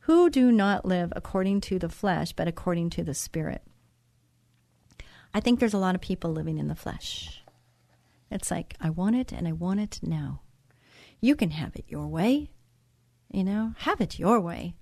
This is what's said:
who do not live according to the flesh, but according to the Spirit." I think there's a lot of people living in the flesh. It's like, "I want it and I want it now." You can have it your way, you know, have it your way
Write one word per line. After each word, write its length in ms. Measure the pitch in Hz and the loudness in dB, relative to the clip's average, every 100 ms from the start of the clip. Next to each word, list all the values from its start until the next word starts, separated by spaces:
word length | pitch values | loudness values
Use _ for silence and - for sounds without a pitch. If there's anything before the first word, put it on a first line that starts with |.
who 240 | - 330 349 | 6 6 8
do 220 | 269 247 | 6 6
not 340 | 226 196 202 - | 8 6 2 2
live 280 | 185 170 - | 0 0 -4
according 460 | - 196 190 202 | -4 0 2 0
to 160 | - 190 | 0 -2
the 120 | 170 | -2
flesh, 420 | - 202 165 160 | -2 -2 0 -2
but 140 | - 170 | -2 -2
according 420 | 165 - 170 170 | -2 -2 0 0
to 140 | - | -2
the 100 | 165 | -6
Spirit." 480 | 135 - 160 156 - - _ _ _ _ _ _ _ _ _ _ _ _ _ - - _ 202 | -6 -6 -6 -6 -8 -12 _ _ _ _ _ _ _ _ _ _ _ _ _ -20 -20 _ -2
I 40 | |
think 200 | 226 240 | 2 4
there's 140 | 233 | 4
a 40 | 202 | 2
lot 160 | 190 | 2
of 80 | 185 | 0
people 300 | - 185 170 | -2 -4 -2
living 260 | 156 156 156 | -2 -2 -2
in 100 | 147 | -4
the 60 | |
flesh. 720 | 156 - 165 - - - - - _ _ _ _ _ _ _ _ | -4 -8 -10 -10 -10 -12 -16 -20 _ _ _ _ _ _ _ _
It's 180 | 196 - | -8 -4
like, 260 | 175 170 - | -6 -6 -6
"I 100 | 165 | -4
want 280 | 160 190 240 | 0 0 0
it 140 | 254 | -2
and 160 | - 170 | -4 -4
I 40 | |
want 300 | 160 175 196 | -2 -2 -2
it 180 | 214 - | -4 -6
now." 400 | - 160 139 139 - _ _ _ _ - - _ | -4 -4 -4 -8 -14 _ _ _ _ -20 -20 _
You 140 | 233 285 | 2 4
can 160 | 180 | 2
have 240 | 156 135 - | -2 -8 -10
it 100 | - | -12
your 180 | 147 151 | -8 -6
way, 420 | 160 202 277 294 - _ _ _ _ _ _ _ | 0 2 2 -2 -14 _ _ _ _ _ _ _
you 140 | 190 | -2
know, 300 | 190 208 226 226 | 0 0 -2 -4
have 220 | - 415 | -2 -2
it 160 | 185 - | -2 -2
your 220 | 170 233 | 2 2
way 340 | 170 170 170 170 | 2 -6 -10 -12